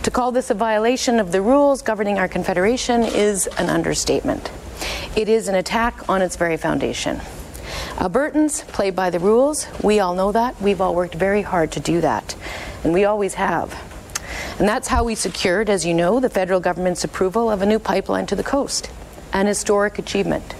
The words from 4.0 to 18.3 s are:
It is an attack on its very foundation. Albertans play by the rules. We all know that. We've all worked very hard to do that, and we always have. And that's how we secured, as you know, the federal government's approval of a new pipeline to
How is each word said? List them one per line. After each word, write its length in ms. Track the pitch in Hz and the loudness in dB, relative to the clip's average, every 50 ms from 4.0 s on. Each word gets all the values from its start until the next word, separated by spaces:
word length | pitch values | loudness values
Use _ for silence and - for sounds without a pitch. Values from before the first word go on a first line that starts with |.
| - - 135 - - 143 110 - - - - - - - - - - - - - - - - | 0 0 0 0 0 -2 -4 -4 -6 -10 -12 -12 -14 -14 -12 -10 -8 -8 -6 -8 -8 -2 -2
It 140 | 214 214 196 | 0 2 4
is 180 | 226 226 190 196 | 2 2 2 2
an 60 | 190 | 0
attack 560 | 185 180 - 180 220 226 240 233 - - - | 0 0 0 0 0 0 0 -2 -4 -2 0
on 100 | 196 190 | 2 2
its 160 | 185 175 - | 2 0 0
very 220 | - 170 170 165 156 | -2 0 0 0 0
foundation. 580 | - 160 151 143 - - - - - - - - - - - - - - - - - - - - - - - | 0 0 0 0 -2 -2 -4 -4 -4 -4 -4 -6 -8 -12 -14 -14 -16 -14 -14 -14 -12 -10 -10 -8 -8 -8 -6
Albertans 680 | - - 185 170 254 294 311 302 302 302 302 - - - - | -4 -4 0 0 0 0 2 2 2 2 2 0 -4 -8 -6
play 220 | - - 202 196 | -2 0 0 0
by 180 | 180 185 185 180 | 0 0 0 0
the 100 | 175 175 | 0 2
rules. 480 | 170 202 220 240 269 294 302 - - - - - | 4 4 6 6 4 4 2 -2 -6 -8 -8 0
We 160 | - 202 214 208 | 2 4 4 4
all 160 | 190 180 175 | 4 2 2
know 160 | 185 190 208 | 2 0 2
that. 280 | 208 226 233 254 247 - | 2 2 0 0 -2 0
We've 200 | 196 202 202 175 | 0 0 2 2
all 140 | 190 180 175 | 2 2 2
worked 200 | 175 180 175 175 | 0 0 -2 0
very 260 | 165 185 196 202 208 | 0 0 2 2 0
hard 320 | 190 - - 175 160 156 | 0 0 2 0 0 0
to 80 | - 160 | -2 -4
do 220 | 147 156 160 170 | -2 0 2 2
that, 340 | 160 143 113 104 - - - - - - - - - - - - - | 2 2 0 0 -4 -8 -12 -12 -10 -10 -10 -10 -10 -12 -10 -2 0
and 80 | 156 | 2
we 140 | 165 185 202 | 4 4 4
always 280 | 202 214 208 202 185 - | 4 2 0 0 -2 -2
have. 400 | - 196 190 175 151 - - - - - - - - - - - - - - - - - - - - | -2 -2 0 0 -2 -2 -4 -8 -14 -14 -16 -16 -16 -16 -12 -12 -12 -10 -10 -10 -10 -10 -10 -2 0
And 100 | 170 208 | 2 2
that's 200 | 214 254 - - | 2 0 0 0
how 160 | 233 240 233 | 0 2 2
we 100 | 233 220 | 0 -2
secured, 560 | - - 190 - - - 190 175 202 226 202 | -2 -4 -6 -4 0 0 2 2 2 2 2
as 160 | 202 185 156 | 0 2 2
you 80 | 175 170 | 2 2
know, 260 | 165 175 175 214 269 | 2 4 4 2 2
the 80 | 254 240 | 2 2
federal 320 | - 202 185 175 190 185 | 0 0 0 2 0 2
government's 420 | 180 185 175 180 185 180 180 - | 2 0 0 0 0 0 0 -2
approval 480 | - 160 - - 190 185 185 226 233 226 | -4 -6 -2 0 0 2 2 2 2 2
of 120 | 214 185 | 0 2
a 40 | 196 | 2
new 120 | 208 220 220 | 2 2 2
pipeline 480 | 220 - 190 190 196 - 196 190 190 | 0 0 0 0 0 0 -2 -2 0
to 100 | - | -2